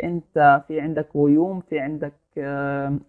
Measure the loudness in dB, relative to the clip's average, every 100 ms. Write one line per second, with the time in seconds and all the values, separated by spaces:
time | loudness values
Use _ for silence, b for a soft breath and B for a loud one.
0 | -4 -6 -4 4 6 4 2 -6 -4 -4
1 | -4 0 4 4 2 -4 -6 -6 -6 -6
2 | -8 _ _ -10 -6 -4 -4 -4 -4 -4